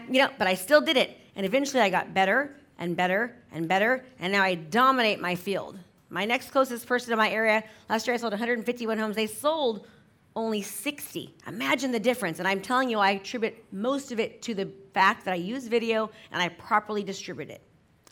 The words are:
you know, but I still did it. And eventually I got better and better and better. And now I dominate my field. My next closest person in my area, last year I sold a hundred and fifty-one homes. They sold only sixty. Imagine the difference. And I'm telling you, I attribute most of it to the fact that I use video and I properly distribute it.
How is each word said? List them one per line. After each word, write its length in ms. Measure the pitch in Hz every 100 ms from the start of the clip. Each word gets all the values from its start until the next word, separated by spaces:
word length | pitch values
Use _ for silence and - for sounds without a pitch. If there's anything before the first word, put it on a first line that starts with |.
| -
you 100 | 254
know, 80 | 269 -
but 100 | 185
I 60 |
still 280 | 185 - 302
did 140 | 294 294
it. 220 | 190 - - -
And 80 |
eventually 380 | 190 247 277 262
I 80 | 202
got 240 | 180 -
better 420 | 190 190 226 294 - - -
and 180 | 170 175
better 400 | 180 190 240 - -
and 160 | 156 165
better. 380 | 185 220 262 - -
And 120 | 175
now 120 | 202
I 100 | 190
dominate 680 | 180 160 202 262 262 226 196
my 140 | 180
field. 460 | 175 196 185 78 196 - _ -
My 140 | 170 208
next 260 | 247 -
closest 340 | 277 262 240 -
person 260 | 160 226
in 60 | 226
my 140 | 214
area, 320 | 214 220 214 220 - -
last 160 | 220 240
year 80 |
I 40 | 240
sold 160 | 226
a 40 | 208
hundred 220 | 233 240
and 60 | 226
fifty-one 340 | 240 220 220
homes. 160 | 220 202
They 120 | 214
sold 600 | 220 294 320 269 208 - - _ _ _ -
only 260 | 226 214
sixty. 720 | 190 - 294 294 - 170 123 - -
Imagine 440 | 190 269 277 262
the 80 | 240
difference. 400 | 220 240 185 160
And 80 | 185
I'm 140 | 196
telling 280 | 190 254 262
you, 100 | 220
I 120 | 196
attribute 440 | 202 196 247 214 - -
most 400 | 190 233 277 269
of 80 | 220
it 220 | 208 -
to 100 | -
the 160 | 202 190 - -
fact 300 | 202 190 -
that 100 | -
I 40 | 185
use 300 | 175 262 240
video 420 | 233 226 220 214 - -
and 80 | 160
I 80 | 175
properly 520 | 175 - 214 214 214
distribute 480 | 190 190 - 170 139
it. 120 | - _ _ _ _ -